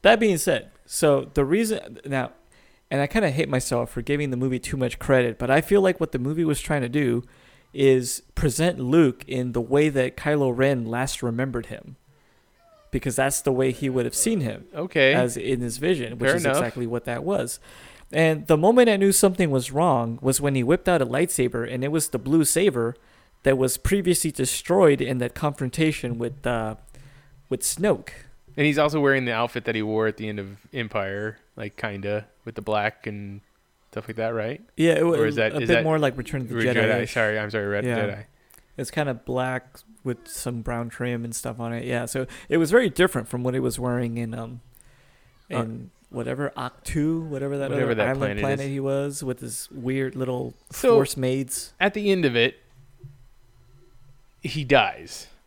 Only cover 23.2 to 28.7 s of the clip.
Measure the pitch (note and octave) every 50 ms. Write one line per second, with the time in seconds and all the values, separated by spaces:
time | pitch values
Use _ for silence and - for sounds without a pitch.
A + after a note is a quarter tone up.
23.2 | _ _ _ _ _ C3+ C3+ B2+ C3 B2+ - - _ - F#3+ G3+ F#3 F3+ F3 -
24.2 | - D#3+ C#3 - C3+ B2+ - - - - F3 G3 F#3+ D#3 C#3+ C3+ C#3 A#2+ C3+ B2+
25.2 | B2 A#2+ - - - D3 C#3 - C#3 B2 - - D#3 D#3 D3+ - - B2 A#2+ A#2
26.2 | A#2+ A#2+ - - - B2 B2 A#2 A2 A2 A2 - - - - - - - - -
27.2 | - - - - _ _ G3+ G3 - - - - F3+ G#3 E3 - - - - -
28.2 | - - - - _ - - - D3 D3+